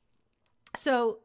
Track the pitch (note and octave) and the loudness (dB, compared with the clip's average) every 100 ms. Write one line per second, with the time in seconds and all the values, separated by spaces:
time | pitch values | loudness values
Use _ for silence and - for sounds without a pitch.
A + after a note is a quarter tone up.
0 | _ _ _ _ _ _ - - D4+ B3+ | _ _ _ _ _ _ -16 -6 0 2
1 | A#3 G#3+ | 0 -2